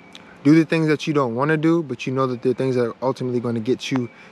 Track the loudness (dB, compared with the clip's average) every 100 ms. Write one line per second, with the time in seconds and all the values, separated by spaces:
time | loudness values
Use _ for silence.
0 | -20 -20 -20 -2 4 4 4 0 0 0
1 | 0 0 0 0 0 2 2 0 -2 -8
2 | -4 -2 -2 0 -2 0 0 0 -2 -2
3 | -4 -2 -4 -2 -2 -4 -2 -2 -2 -4
4 | -4 -10 -20